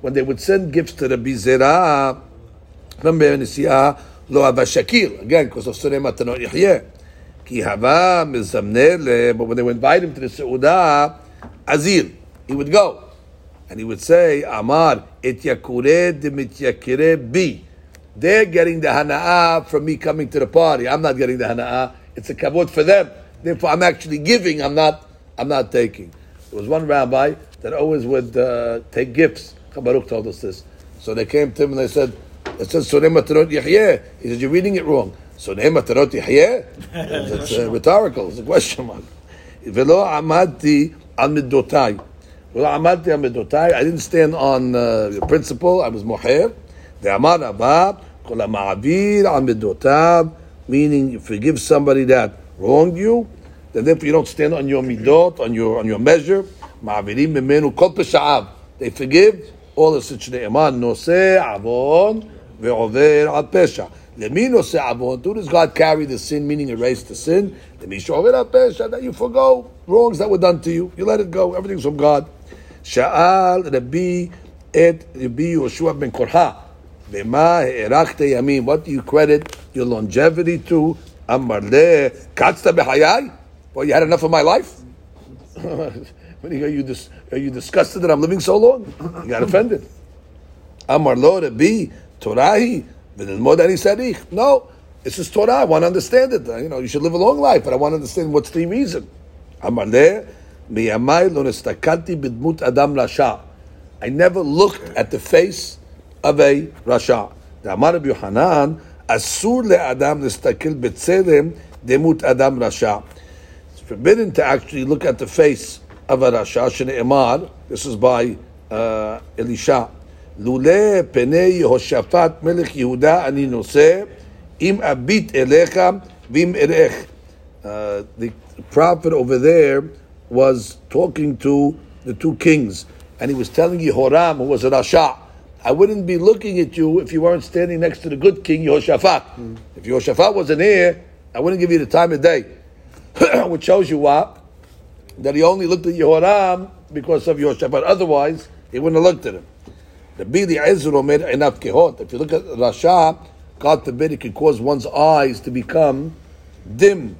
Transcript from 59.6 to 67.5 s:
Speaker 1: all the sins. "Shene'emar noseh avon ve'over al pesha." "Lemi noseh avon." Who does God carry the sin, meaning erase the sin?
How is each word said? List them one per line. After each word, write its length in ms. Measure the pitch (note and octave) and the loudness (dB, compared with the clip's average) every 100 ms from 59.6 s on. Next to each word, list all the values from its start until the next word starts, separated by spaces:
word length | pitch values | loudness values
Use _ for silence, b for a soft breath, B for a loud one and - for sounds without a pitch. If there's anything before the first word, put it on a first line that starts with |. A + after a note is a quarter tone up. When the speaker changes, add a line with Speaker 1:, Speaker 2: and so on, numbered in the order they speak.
| - | -14
Speaker 1:
all 180 | - D#3 | 0 2
the 100 | D3+ | 2
sins. 260 | - A#2+ - | -6 -14 -10
"Shene'emar 440 | B2 A2 B2 D#3 | -10 -2 0 2
noseh 680 | B2+ A#2+ A2+ - F3+ F#3+ F#3 | 0 -4 -4 0 2 4 4
avon 880 | C#3 G2+ A2 A#2+ C3+ D#3+ G#3 A3 A3 B B - | 2 -6 -4 -4 2 4 4 0 -10 B B -8
ve'over 640 | A2 A#2 A2+ A#2 D3+ D3 D3+ | -4 -2 -2 4 4 4 2
al 180 | D3 | -2
pesha." 460 | C#3+ F#3 E3+ - G2 b b - | 0 2 2 0 -14 b b -14
"Lemi 300 | A2 D3 B3+ | -6 -2 2
noseh 320 | A#3+ - D#3+ | 2 0 -4
avon." 420 | C3 A#2+ B2+ B2+ | -4 -4 -6 -6
Who 120 | E3+ | -6
does 140 | G#3+ E3 | -8 0
God 260 | E3+ D#3+ | 2 2
carry 300 | - D#3+ D#3 D3 | 2 2 2 -2
the 120 | B2 | -8
sin, 280 | - D3+ D3 | -6 -6 -4
meaning 220 | D3 C#3 | -4 -6
erase 340 | A2+ B2 B2+ | -4 -4 -4
the 120 | - | -8
sin? 420 | G2 - F3+ G3+ | -12 -2 0 0